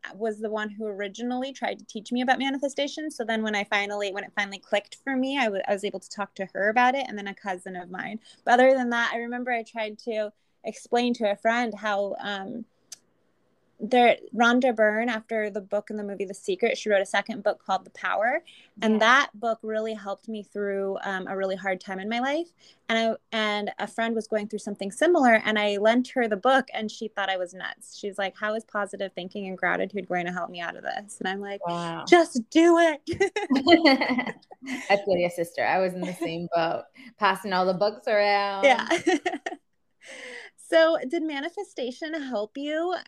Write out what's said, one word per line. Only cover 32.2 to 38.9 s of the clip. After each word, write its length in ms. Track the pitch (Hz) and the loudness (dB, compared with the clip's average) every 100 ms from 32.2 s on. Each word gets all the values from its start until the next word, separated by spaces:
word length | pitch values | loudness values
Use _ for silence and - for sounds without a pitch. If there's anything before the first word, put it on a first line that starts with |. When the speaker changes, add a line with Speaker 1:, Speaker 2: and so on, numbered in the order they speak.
| 330 247 - | 6 -2 0
Speaker 1:
do 280 | 311 339 339 | 4 6 6
it." 220 | 339 285 - | 4 0 -6
<laughs> 280 | 339 381 415 403 | -2 -2 -2 0
Speaker 2:
<laughs> 1400 | 262 277 330 320 262 - 254 - - _ - 262 240 - | 2 6 6 8 4 2 -2 -4 -8 _ -18 -10 -6 2
I 80 | 202 | 2
feel 120 | 202 180 | 2 2
your 120 | 175 | 0
sister. 340 | 175 170 - | -2 -4 -2
I 140 | 117 180 | 0 2
was 140 | 185 | 0
in 60 | 180 | -2
the 140 | 180 | -8
same 340 | 175 320 170 175 | -6 -6 -4 -2
boat, 300 | 170 165 - - - 247 - | 0 0 -2 -8 -20 -20 0
passing 340 | 202 190 208 | 2 2 0
all 140 | 185 185 | 0 2
the 80 | |
books 320 | 180 208 - 254 | 2 0 0 0
around. 580 | 208 208 202 202 196 | 2 4 2 0 2
Speaker 1:
Yeah. 240 | 277 233 226 | 4 4 2